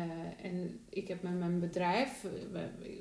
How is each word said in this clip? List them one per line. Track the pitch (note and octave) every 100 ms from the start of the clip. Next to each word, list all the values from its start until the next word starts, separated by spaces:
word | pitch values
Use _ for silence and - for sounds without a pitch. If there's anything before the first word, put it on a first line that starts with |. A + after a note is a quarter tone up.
| E3+ E3 E3+ -
en | F#3+ F3+ F3 - -
ik | - -
heb | F3+
met | F3+ F3+
mijn | F3 F3
bedrijf, | E3+ F3+ F3 G#3 C4+ -
eh, | F#3+ - -
we, | F3 E3+ - - -